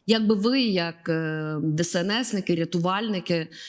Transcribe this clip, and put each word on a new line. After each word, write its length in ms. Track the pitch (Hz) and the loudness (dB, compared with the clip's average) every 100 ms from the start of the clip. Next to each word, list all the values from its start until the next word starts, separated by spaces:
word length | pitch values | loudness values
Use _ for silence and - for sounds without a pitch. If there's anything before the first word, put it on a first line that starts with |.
| - | 0
як 200 | 220 214 | 2 4
би 80 | |
ви, 260 | 214 214 269 | 2 2 2
як, 460 | 240 185 170 165 170 | 2 0 -2 -4 -2
е, 480 | 160 160 156 156 156 | -2 -2 -4 -4 -2
Д 220 | 156 151 | -2 0
С 140 | 170 180 | 2 0
Н 260 | 175 220 | 0 0
Сники, 300 | 254 202 180 | 0 -2 0
рятувальники, 800 | 170 165 180 170 190 226 196 170 | 0 0 0 0 0 -2 -4 -2
е, 140 | 170 160 - | -2 -2 -10